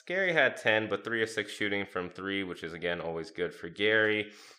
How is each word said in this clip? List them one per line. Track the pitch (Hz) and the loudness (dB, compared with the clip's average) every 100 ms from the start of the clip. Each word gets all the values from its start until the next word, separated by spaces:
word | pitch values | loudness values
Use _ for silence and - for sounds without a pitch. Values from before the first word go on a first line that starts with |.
| - | -4
Gary | 185 185 | 0 2
had | 160 127 - | 4 4 4
ten, | 120 110 110 | 4 4 2
but | 98 | -2
three | 113 113 | -2 0
of | 110 | 0
six | 107 101 | -2 -4
shooting | - 104 101 98 | -4 -2 -2 -4
from | - 90 | -6 -6
three, | 90 95 98 | -6 -4 -4
which | 92 85 | -4 -6
is, | 82 | -10
again, | 82 85 85 | -4 -2 -2
always | 82 82 80 | -4 -6 -6
good | - 87 | -4 -4
for | - 85 | -4 -10
Gary. | 90 104 110 107 107 104 - - | 0 4 4 4 2 -2 -10 -20